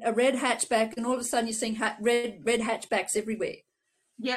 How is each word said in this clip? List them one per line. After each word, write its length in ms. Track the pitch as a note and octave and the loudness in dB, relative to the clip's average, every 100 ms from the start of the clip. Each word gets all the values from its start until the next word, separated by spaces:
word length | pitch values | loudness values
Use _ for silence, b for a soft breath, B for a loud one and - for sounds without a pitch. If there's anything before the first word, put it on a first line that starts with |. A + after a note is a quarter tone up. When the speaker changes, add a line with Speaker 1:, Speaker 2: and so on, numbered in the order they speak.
Speaker 1:
a 80 | A#3 | 0
red 220 | A3 B3+ | 4 4
hatchback 640 | C4 C4 A#3 - A3+ A3 A3 | 2 0 0 2 2 2 -2
and 80 | A#3+ | -2
all 80 | |
of 60 | B3+ | -2
a 40 | |
sudden 220 | A#3+ B3 A#3 | 0 0 0
you're 80 | |
seeing 220 | A3 A3+ A3 | -2 -4 -2
ha-, 200 | A3 - | -2 0
red, 400 | G#3+ A#3+ A#3+ F#3+ | 2 2 0 -2
red 160 | A3 A#3 | 0 2
hatchbacks 560 | A3+ A3+ - G#3 F#3 G#3+ | 0 -2 0 -2 0 -2
everywhere. 400 | G#3+ G#3+ F3 - _ _ _ _ _ - | -2 -2 -4 -6 _ _ _ _ _ -8
Speaker 2:
Yeah, 180 | A#3+ | -4